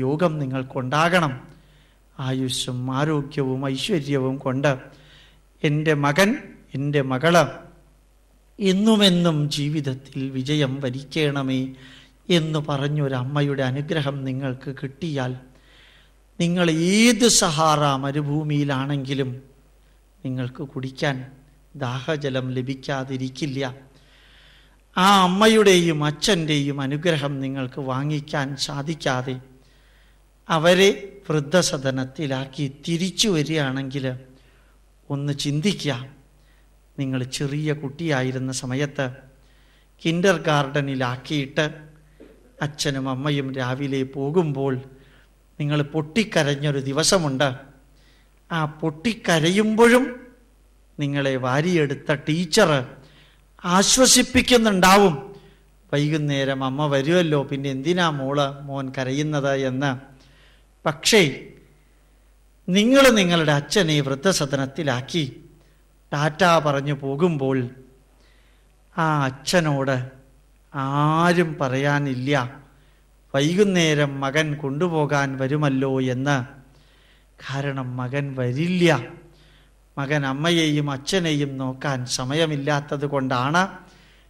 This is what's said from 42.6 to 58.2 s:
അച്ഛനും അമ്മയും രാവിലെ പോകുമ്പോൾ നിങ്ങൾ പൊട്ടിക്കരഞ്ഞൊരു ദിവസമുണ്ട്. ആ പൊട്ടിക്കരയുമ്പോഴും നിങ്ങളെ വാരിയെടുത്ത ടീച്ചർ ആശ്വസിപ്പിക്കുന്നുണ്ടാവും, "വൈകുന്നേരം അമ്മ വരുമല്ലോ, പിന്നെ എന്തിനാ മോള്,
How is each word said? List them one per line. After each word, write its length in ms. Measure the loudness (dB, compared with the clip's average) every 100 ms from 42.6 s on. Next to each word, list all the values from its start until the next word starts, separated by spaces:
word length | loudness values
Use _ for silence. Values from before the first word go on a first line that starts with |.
അച്ഛനും 440 | -8 -4 -4 -4 -4
അമ്മയും 380 | -4 -2 -2 -4
രാവിലെ 480 | -4 -4 -4 -4 -4
പോകുമ്പോൾ 680 | -4 -6 -2 0 0 -2 -2 -4 -8 -20 -20 -20 _ _ _ -8
നിങ്ങൾ 200 | -2 0 0
പൊട്ടിക്കരഞ്ഞൊരു 880 | -4 -2 -2 0 2 2 0 -2 -2 -2
ദിവസമുണ്ട്. 600 | -2 2 2 0 0 0 -2 -14 -20 _ _ _ _ _ _ -8
ആ 100 | -4 -4
പൊട്ടിക്കരയുമ്പോഴും 1300 | -4 -6 -4 -4 -2 0 2 4 2 2 6 6 6 2 -6 -18 -20 _ _ _ _ _ -6
നിങ്ങളെ 360 | -4 0 0 -2
വാരിയെടുത്ത 720 | 0 0 2 0 0 -2 -4 -2 -2
ടീച്ചർ 420 | -4 0 4 4 2 -2 -14 -20 -20 -20 _ _ _
ആശ്വസിപ്പിക്കുന്നുണ്ടാവും, 1500 | 2 4 4 4 6 6 4 2 4 4 6 6 8 8 6 2 -6 -18 -20 _ _ _ _
"വൈകുന്നേരം 680 | -2 0 0 0 0 0 -2
അമ്മ 180 | -4 -2 0
വരുമല്ലോ, 520 | 2 2 2 4 0
പിന്നെ 260 | 0 -4 -4
എന്തിനാ 360 | -4 -2 2 0
മോള്, 380 | 0